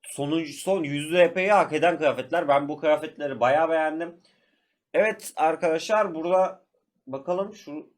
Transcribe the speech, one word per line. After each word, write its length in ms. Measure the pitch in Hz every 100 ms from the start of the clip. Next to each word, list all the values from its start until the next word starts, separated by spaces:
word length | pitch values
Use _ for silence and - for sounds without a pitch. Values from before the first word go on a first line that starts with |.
sonuncu, 500 | - - 143 160 156
son 300 | - 185 196
yüz 300 | 147 143 151
R 200 | 180 170
P'yi 180 | 180 190
hak 220 | 202 156
eden 240 | 151 165 160
kıyafetler. 500 | 147 120 123 165 151
Ben 220 | 139 143
bu 80 | 151
kıyafetleri 640 | 156 147 151 - 143 123
bayağı 300 | 120 147 160
beğendim. 520 | 160 156 156 165 - _ _ _ _ _ _ _
Evet 400 | 160 220 214 -
arkadaşlar 800 | - 160 160 175 160 - 214 202
burada 500 | 160 170 185 185 - _ _ _ _ -
bakalım 460 | 135 175 180 202
şu 360 | 214 - 151 139